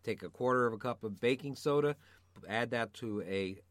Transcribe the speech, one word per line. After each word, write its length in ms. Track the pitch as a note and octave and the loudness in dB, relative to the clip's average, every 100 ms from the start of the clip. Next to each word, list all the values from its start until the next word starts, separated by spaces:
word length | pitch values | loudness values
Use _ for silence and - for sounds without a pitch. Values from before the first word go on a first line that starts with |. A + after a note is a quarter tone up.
Take 180 | - G#2 | -4 -6
a 80 | F2 | -6
quarter 380 | - B2 B2+ A#2+ | -2 2 4 2
of 60 | |
a 40 | A2 | 0
cup 260 | B2 A#2 | -4 -4
of 160 | A2 G2 | -6 0
baking 340 | A#2+ C3 C#3+ C3 | 2 2 -2 -4
soda, 400 | D3+ C#3+ D3 D3 - - _ - F2 | 2 4 4 0 -10 -20 _ -20 -4
add 220 | A2 A#2+ | -2 0
that 220 | A#2+ A2+ - | -2 -2 -4
to 260 | A#2 G#2 | -4 -4
a, 400 | F2+ F#2+ F#2+ F#2+ - | -2 -2 -2 -4 -16